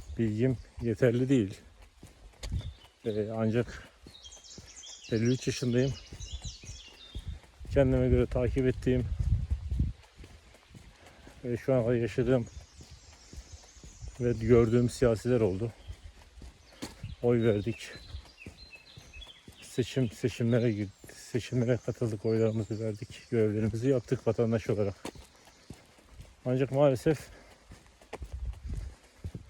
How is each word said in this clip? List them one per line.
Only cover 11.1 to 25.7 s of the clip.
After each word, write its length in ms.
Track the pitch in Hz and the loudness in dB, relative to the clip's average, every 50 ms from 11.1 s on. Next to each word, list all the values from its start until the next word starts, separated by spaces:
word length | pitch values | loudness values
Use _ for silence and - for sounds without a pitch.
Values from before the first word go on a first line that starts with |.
| - - - - - - - | -20 -20 -20 -20 -20 -12 -6
ve 120 | 123 120 | -4 -4
şu 180 | 110 - - 131 | -4 0 2 2
ana 80 | 127 110 | 2 4
kadar 120 | 117 123 | 4 2
yaşadığım 520 | 117 120 123 - - 123 117 131 123 113 - - - - - - - - - - - - - - - - - - - - - - - - - - - - - - - - - - - | 2 2 0 0 0 2 4 4 2 2 -2 -10 -16 -18 -18 -20 -20 -20 -20 -20 -20 -20 -20 -20 -20 -20 -20 -18 -18 -18 -18 -20 -20 -20 -20 -20 -20 -20 -20 -20 -16 -16 -14 -8 -2
ve 120 | 123 120 120 | 0 0 0
gördüğüm 580 | 113 113 113 123 117 120 110 113 123 120 120 | 2 6 8 8 8 8 8 6 4 4 4
siyasiler 500 | - - 131 120 113 104 - 120 127 120 | 2 2 4 4 4 2 2 2 2 4
oldu. 320 | 110 95 92 95 117 117 - - - - - - - - - - - - - - - - - - - - - - - - - - - - - - - | 4 2 2 0 -4 -6 -8 -10 -16 -16 -16 -16 -16 -20 -20 -20 -20 -20 -20 -20 -20 -20 -20 -20 -20 -20 -18 -16 -16 -16 -16 -14 -14 -14 -10 -2 2
Oy 200 | 120 120 120 113 | 4 4 6 6
verdik. 500 | 117 101 101 101 117 110 - - - - - - - - - - - - - - - - - - - - - - - - - - - - - - - - - - - - - - | 4 4 4 2 -2 -4 -6 -8 -16 -16 -18 -18 -14 -14 -14 -14 -14 -20 -20 -20 -20 -20 -20 -20 -20 -20 -20 -20 -20 -20 -20 -20 -20 -20 -20 -20 -20 -20 -20 -20 -20 -20 -20 -20
Seçim, 480 | - - - 117 - - 135 127 107 | -12 -4 -4 -4 -2 0 -2 -2 -2
seçimlere 640 | - - - 113 - - 123 117 123 120 117 120 104 | -2 -4 -6 -6 -4 -2 0 2 2 2 2 2 0
gir-, 160 | 101 104 95 - _ - - - | -2 -4 -6 -8 _ -20 -20 -18
seçimlere 600 | - - - - 120 - - 123 127 120 120 123 | -18 -16 -6 -6 -6 -4 -2 -2 0 2 2 0
katıldık, 500 | 107 - - 110 - 123 113 110 107 - | 0 -2 -6 -6 -4 -4 -4 -4 -4 -2
oylarımızı 580 | 113 110 110 113 110 107 113 107 - 110 104 113 | 0 2 2 2 2 0 -2 -4 -4 -6 -6 -6
verdik, 380 | 110 104 104 - - - - - - | -6 -6 -8 -10 -16 -16 -20 -12 -4
görevlerimizi 580 | 127 113 110 107 104 107 107 110 107 113 117 135 | 0 2 2 2 2 0 0 -2 -2 0 2 2
yaptık 380 | 135 123 - - 131 117 - | 2 2 2 -2 -4 -2 0
vatandaş 440 | 120 110 - 120 113 117 110 - - | 0 2 2 2 2 2 0 0 0
olarak. 240 | 113 101 104 101 95 - - - - - - - _ - - - - - - - | 0 0 0 -2 -2 -6 -12 -14 -14 -14 -20 -20 _ -20 -20 -20 -20 -20 -20 -20